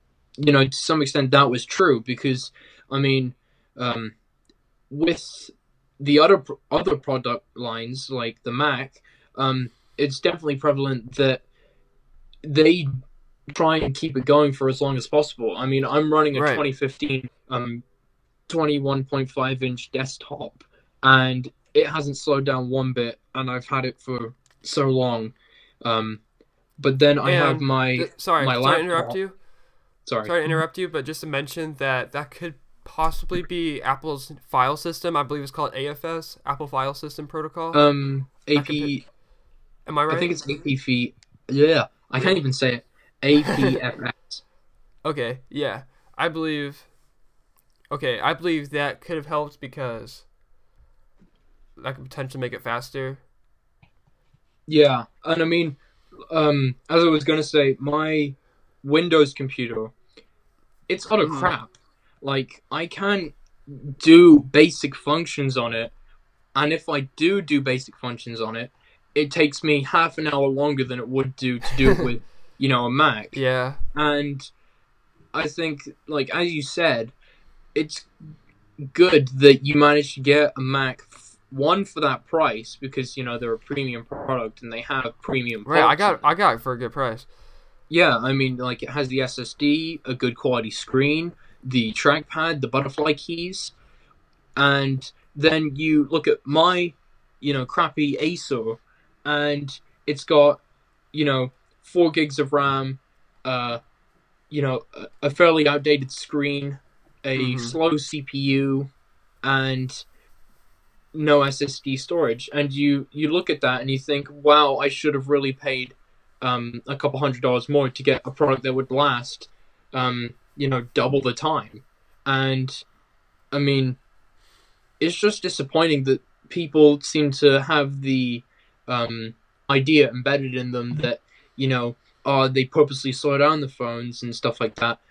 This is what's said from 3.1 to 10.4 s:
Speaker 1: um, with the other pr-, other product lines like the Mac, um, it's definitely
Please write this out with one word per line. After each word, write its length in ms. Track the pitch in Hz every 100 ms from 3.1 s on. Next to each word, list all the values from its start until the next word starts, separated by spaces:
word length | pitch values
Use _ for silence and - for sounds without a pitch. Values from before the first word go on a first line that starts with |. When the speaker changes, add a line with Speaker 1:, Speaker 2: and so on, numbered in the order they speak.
| 135 127 - _ _ _ -
Speaker 1:
um, 380 | 123 117 110 - _ _ _ _ _ _ _
with 600 | 143 165 165 - - - _ _ _ _ _
the 160 | 143 147
other 180 | 165 196
pr-, 160 | - - _
other 240 | 160 180 139
product 500 | - 127 123 120 - -
lines 520 | 123 113 113 131 -
like 320 | 131 117 -
the 100 | 123
Mac, 480 | 120 147 127 135 _ _ _ _ -
um, 340 | 135 131 123 - _ -
it's 240 | 143 135
definitely 340 | 180 170